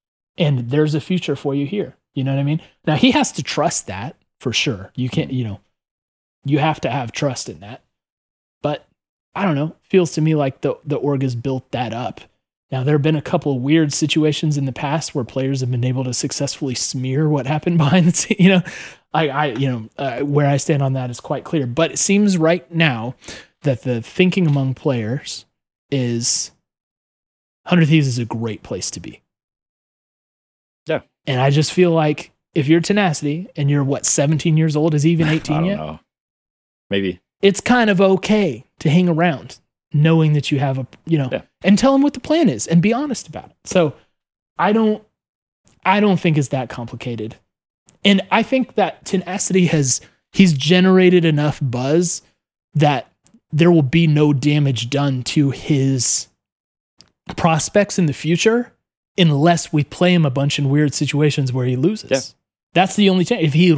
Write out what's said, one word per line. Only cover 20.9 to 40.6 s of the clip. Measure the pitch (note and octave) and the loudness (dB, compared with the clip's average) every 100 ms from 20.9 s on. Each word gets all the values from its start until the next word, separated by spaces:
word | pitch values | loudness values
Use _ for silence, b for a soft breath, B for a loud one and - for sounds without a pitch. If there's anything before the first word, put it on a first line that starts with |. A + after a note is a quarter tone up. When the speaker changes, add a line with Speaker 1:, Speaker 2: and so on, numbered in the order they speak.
Speaker 1:
that | C3 B2 | -4 -6
is | A#2+ | -10
quite | - C#3 | -8 -10
clear. | - D#3+ B2 | -4 -4 -4
But | B2 D#3+ | -2 -2
it | - | -2
seems | - G3 G#3 F3+ | 0 2 2 2
right | D#3+ E3+ - | 2 0 -2
now | E3+ D#3 A#2 A#2 - B B B B | 0 0 0 -6 -12 B B B B
that | D3 B2 | -4 -2
the | B2+ A#2 | -2 -6
thinking | - - F#3 F#3+ D#3+ | -4 0 2 2 2
among | C#3+ C3 B2+ | 2 -2 -2
players | D3+ B2 G#2+ C#3 - - - _ _ _ - | -2 -2 -2 -6 -8 -14 -16 _ _ _ -6
is | C#3 A#2+ A#2 A#2+ - - _ _ _ _ _ _ _ _ _ _ _ - | -4 -2 -2 -2 -4 -6 _ _ _ _ _ _ _ _ _ _ _ 0
Hundred | F3 D3 | 2 4
Thieves | D#3+ C#3 | 4 2
is | A#2+ | -2
a | A2+ | -4
great | A2+ A2+ G#2 | -6 -6 -8
place | - F#2+ - | -10 -8 -8
to | - | -10
be. | F2 - _ _ _ _ _ _ _ _ _ _ _ _ _ _ _ _ - | -14 -20 _ _ _ _ _ _ _ _ _ _ _ _ _ _ _ _ -6
Speaker 2:
Yeah. | D#3 - _ - | -6 -6 _ -4
Speaker 1:
And | B2+ | 0
I | C3+ | 2
just | D3 D3 | 2 2
feel | - F3 | 2 2
like | E3 D3+ D3+ - _ _ | 4 0 -2 -8 _ _
if | E3 C#3 | -2 2
you're | E3+ | 2
Tenacity | E3+ G3+ F#3 D3+ D3 D#3+ F#3+ - | 4 0 0 0 -4 -6 -8 -4
and | C#3+ | 0
you're, | C#3+ | 2
what, | C3+ C3 - | 0 -2 0
seventeen | - C#3+ D#3 E3+ D#3 | 0 2 2 2 2
years | D#3+ D3 | 2 2
old? | E3 | 2
Is | D3+ | 2
he | D#3+ | 2
even | E3 D#3 | 2 2
Speaker 2:
<laughs> | |
I | |
Speaker 1:
eighteen | D#3+ - D#3 | 0 -2 -2
Speaker 2:
don't | F3+ | -2
Speaker 1:
yet? | G3+ | -4
Speaker 2:
know. | D#3 D#3 _ _ _ _ _ _ _ _ - | -8 -12 _ _ _ _ _ _ _ _ -6
Maybe. | G2 F#2+ F2+ _ - | -2 -2 -6 _ 0
Speaker 1:
It's | G3 - | 0 2
kind | - B3 A3 | 2 2 4
of | F#3 | 4
okay | F#3+ F#3+ - G#3+ F3+ A2 - - | 4 2 2 0 0 -4 -14 -6
to | D#3+ | 2
hang | E3+ F3 | 2 2
around | D#3 F3 C3+ - - _ _ _ | 2 0 -2 -10 -20 _ _ _
knowing | D3 D#3+ E3 D#3 | 2 4 4 4
that | D3+ - | 2 0
you | |
have | C#3 | -2